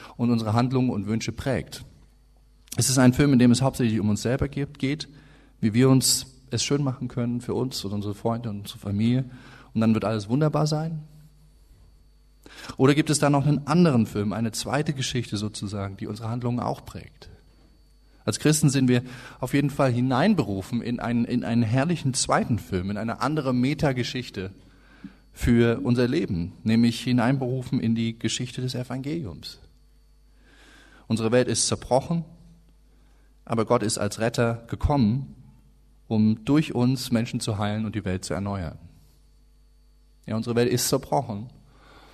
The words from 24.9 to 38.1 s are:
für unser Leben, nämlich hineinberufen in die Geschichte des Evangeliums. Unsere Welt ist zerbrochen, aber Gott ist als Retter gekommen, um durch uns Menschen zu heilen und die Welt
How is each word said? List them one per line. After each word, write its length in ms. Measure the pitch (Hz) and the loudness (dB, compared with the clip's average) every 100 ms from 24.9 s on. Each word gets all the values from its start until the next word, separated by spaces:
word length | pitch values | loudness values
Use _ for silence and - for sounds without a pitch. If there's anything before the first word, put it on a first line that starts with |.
| - - - _ | -20 -20 -20 _
für 460 | - 123 117 117 117 | -4 2 4 4 2
unser 260 | 123 120 120 | 0 2 2
Leben, 460 | 156 190 85 92 - | 0 -2 -4 -4 -4
nämlich 380 | 110 113 117 113 | 2 4 4 0
hineinberufen 800 | 127 123 113 135 123 131 123 131 | 0 2 2 0 -2 -4 -4 -2
in 160 | 113 113 | 0 0
die 220 | 113 113 | -2 -2
Geschichte 420 | 113 - 123 - | -4 -4 -6 -6
des 140 | 127 127 | -6 -6
Evangeliums. 840 | 127 131 135 170 104 71 - - - _ _ _ _ _ _ _ _ - - - - - - | -8 -8 -6 -8 -8 -12 -16 -18 -20 _ _ _ _ _ _ _ _ -20 -20 -20 -20 -20 -4
Unsere 240 | 110 113 | -2 2
Welt 160 | 123 120 | 4 2
ist 200 | 113 - | 0 0
zerbrochen, 580 | 107 - 127 - 170 - - - - _ _ _ _ _ _ _ _ | -2 2 0 2 -4 -4 -16 -20 -20 _ _ _ _ _ _ _ _
aber 220 | - 113 107 | -6 -2 2
Gott 160 | 120 | 2
ist 160 | 107 - | 2 -2
als 220 | 101 - | -4 -2
Retter 440 | 113 123 117 117 - | -2 0 0 -2 -8
gekommen, 680 | - - 143 107 131 139 - - - _ _ _ _ - | -4 0 2 2 2 -4 -16 -20 -20 _ _ _ _ -2
um 380 | 110 107 110 - | 2 4 2 2
durch 300 | 151 151 120 | 2 2 0
uns 360 | 123 131 - | 0 0 0
Menschen 280 | 113 120 120 | -2 0 -4
zu 180 | - 104 | -4 -2
heilen 280 | 104 110 107 | -2 -2 -4
und 100 | 98 | -4
die 100 | |
Welt 180 | 92 | -4